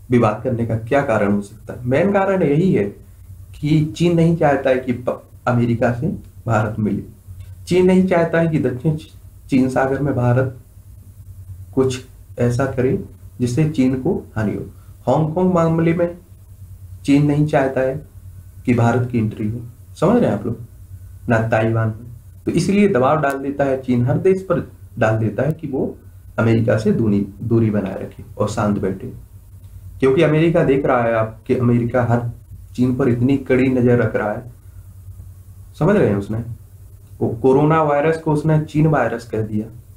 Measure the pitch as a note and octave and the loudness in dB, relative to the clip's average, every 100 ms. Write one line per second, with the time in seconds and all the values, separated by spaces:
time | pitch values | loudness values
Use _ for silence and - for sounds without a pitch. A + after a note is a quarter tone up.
0 | - B2 A2 - B2+ A#2 A2+ A2+ - C#3+ | 0 2 2 0 -4 -4 -2 -4 0 0
1 | C#3 G#2+ C3 G2+ G2+ - - - B2 C3+ | 2 0 2 0 -4 -14 -16 -10 -2 0
2 | G3 G3+ F#3+ F#3+ D3 D3 F#3 B2+ G2+ - | 2 2 0 0 2 2 2 2 -2 -8
3 | - - - - - - D3 D#3 D3+ - | -20 -20 -20 -20 -20 -8 0 2 0 0
4 | E3+ E3+ E3 E3 D3+ C#3 C3+ B2+ B2+ A#2 | 2 4 2 4 2 2 2 0 0 -4
5 | - - - - A#2+ A#2+ A#2+ A#2 B2 B2 | -4 -6 -12 -6 -2 0 2 2 0 0
6 | D#3+ - - - A2+ G#2+ - - G#2 - | -4 -6 -12 -10 -2 0 0 -2 -2 -2
7 | - - - - - - - F3+ F#3 F#3 | -6 -18 -20 -18 -18 -16 0 2 6 4
8 | F#3 F3 E3 E3 E3+ D#3 B2+ A#2+ D#3+ D3+ | 4 2 2 0 0 0 -2 -2 -2 -4
9 | - - - - - C3 C3 C3+ C3 C3+ | -8 -20 -20 -20 -2 0 2 0 0 0
10 | C#3+ A#2+ B2 B2 A#2+ - - - - - | -2 0 2 2 0 -6 -20 -20 -20 -20
11 | - - - - - - - C3+ C3 - | -20 -20 -20 -18 -18 -16 -6 -2 -2 -2
12 | - - - - A#2+ A#2+ C#3 - C3 G3 | -12 -20 -18 -2 0 0 -2 0 0 -2
13 | - - - - B2 B2 D3+ C#3+ C3 C3 | -6 -16 -20 -6 -2 0 0 2 2 2
14 | B2+ G#3 - A2 G#2 - - - - - | -2 -4 -6 -4 -4 -4 -8 -16 -20 -8
15 | - C#3+ D#3+ F#3 F#3 E3+ E3 E3 E3 E3+ | 0 0 0 0 2 2 2 2 2 2
16 | F3 - - - - - - - - - | -2 -4 -18 -20 -20 -20 -20 -18 -18 -8
17 | - C#3+ D3 D3 D3+ D3 C3+ C3 C3 C#3+ | 2 4 4 2 2 2 0 0 -2 -4
18 | - - - - - - - A#2+ A#2 A#2 | -10 -20 -20 -20 -20 -8 -2 2 2 2
19 | A#2+ A#2 G#2 - G#2+ A#2 - - - - | 0 -2 -2 -2 -6 -6 -12 -20 -20 -2
20 | E3 A#3+ C#3+ G2+ - - - - - - | 2 2 2 -2 -4 -8 -12 -20 -20 -18
21 | - - - A2+ A2+ A2+ A2+ A2+ A2 G#2+ | -18 -12 -2 0 2 0 0 0 -2 -4
22 | - - - - - F3 F#3 G3 G3+ B2 | -14 -20 -20 -10 -2 0 2 4 4 4
23 | C3 D3+ C#3 C3+ C#3 C#3 C#3 C3 B2+ B2 | 2 2 0 -2 -6 -2 -2 -2 0 0
24 | B2 D#3+ F#3 F#3+ - E3+ - - - - | 2 2 2 2 0 -4 -4 -14 -16 -2
25 | A2 A2+ A2 G2+ C#3 D#3 C#3+ C3 G#3+ - | 0 2 -2 -2 -2 -4 -6 -4 -6 -8
26 | - - - - A2+ A2+ A2+ A2 G#3+ G3 | -20 -20 -10 -2 2 2 2 0 2 2
27 | A2 G2+ G2+ - A#2 A#2 G#2+ G2+ F#2+ G2 | 2 0 -2 -6 0 2 2 0 -4 -6
28 | G2 - - - G2+ - G#2 G2+ F#2+ F#2 | -10 -14 -18 -4 -4 0 0 0 -2 -4
29 | - - - - - - - - - - | -10 -14 -18 -20 -20 -20 -20 -18 -18 0
30 | C3 D3 D3+ D#3 E3 E3 D3+ C#3 - B2+ | 2 4 4 4 2 2 2 2 2 2
31 | A#2 A2+ A2 - - B2 A#2+ A#2+ A#2+ B2+ | 2 0 -2 -6 -4 0 4 2 2 0
32 | A#2+ A#2+ A#2+ - - - - - B2+ B2 | 2 0 -2 -10 -18 -20 -12 -2 0 2
33 | C3 A#2+ B2 C3+ - B2+ C3 B2+ B2 A#2+ | 0 2 2 2 2 2 4 4 4 4
34 | A2 A#2+ G#2+ A#2 - - - - - - | 2 0 -2 -6 -10 -20 -20 -20 -20 -20
35 | - - - - - - - - D#3 G#3 | -20 -18 -18 -20 -20 -20 -20 -2 2 4
36 | A#2+ G2+ G2+ A2+ - - - - - - | 2 0 -2 -8 -8 -12 -16 -20 -20 -20
37 | - - A2 - C3 C3 D3+ D#3+ D3+ C#3+ | -20 -6 -4 0 4 4 4 4 4 2
38 | D#3 D#3+ D#3 D3+ D#3 D#3 D#3 D3+ D#3 D3 | 2 0 0 0 2 2 2 2 4 4
39 | A2+ A#2 - A2 G#2 G#2+ A#2+ - - | 0 -2 -6 -4 -2 -4 -6 -12 -20